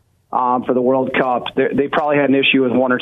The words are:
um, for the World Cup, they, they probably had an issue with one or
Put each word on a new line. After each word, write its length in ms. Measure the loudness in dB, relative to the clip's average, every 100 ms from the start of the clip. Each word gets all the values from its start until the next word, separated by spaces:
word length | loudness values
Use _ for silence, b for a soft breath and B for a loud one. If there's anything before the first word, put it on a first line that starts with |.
| _ _ _
um, 320 | -2 0 0
for 100 | 0
the 80 | 0
World 320 | 0 0 0
Cup, 400 | -2 0 -2 -4 -2
they, 120 | -2 -2
they 120 | -2
probably 280 | -2 0 2
had 120 | 2
an 60 | 2
issue 280 | 2 2
with 80 | 2
one 200 | 2 0
or 80 | 0